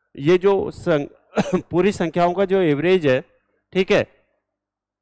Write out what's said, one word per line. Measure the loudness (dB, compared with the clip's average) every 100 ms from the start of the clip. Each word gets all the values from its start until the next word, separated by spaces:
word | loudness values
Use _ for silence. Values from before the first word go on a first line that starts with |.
| _ -6
ये | 0 2
जो | 2 0 -2
सं-, | -6 -2 -2 -2 -12 _ -6
<coughs> | -2 -4 -2
पूरी | 0 0
संख्याओं | 0 -4 0 0
का | 0 0
जो | 0
एवरेज | 2 0 0 2 2
है, | 0 -2 _ _ _ _
ठीक | -4 0
है, | 0 0 _ _ _ _ _ _ _ _ _